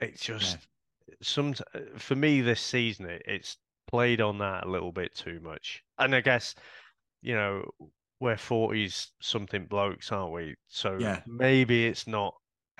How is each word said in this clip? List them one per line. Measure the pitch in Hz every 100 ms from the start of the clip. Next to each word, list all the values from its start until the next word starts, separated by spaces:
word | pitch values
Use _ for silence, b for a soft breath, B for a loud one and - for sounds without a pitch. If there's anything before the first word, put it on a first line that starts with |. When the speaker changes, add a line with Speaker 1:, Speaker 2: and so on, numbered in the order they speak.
Speaker 1:
It's | 113 -
just | - 110 95 90 - _ _ _ -
Speaker 2:
Yeah. | -
Speaker 1:
some, | - - 143 135 - - - -
for | - 135
me | 151 143
this | 120 110
season, | - 127 117 95 90
it, | 87 -
it's | 95 - - _ _ -
played | 120 120 117
on | 107 101
that | 101 92 92
a |
little | 90 87
bit | 90 90
too | - - 85
much. | 82 76 - - _ -
And | 131 131
I |
guess, | 127 123 - - B B B B _ _
you | - 113
know, | 101 98 - - 76 _ _ -
we're | 127 110
forties | - 117 110 110 101 - - _
something | - 113 98 101 82
blokes, | 101 101 90 -
aren't | 104 90
we? | 85 80 67 _
So | - 101 95
Speaker 2:
Yeah. | 110 90 -
Speaker 1:
maybe | 117 131 135 120 120 117
it's | - -
not | 107 101 - _ _ _ -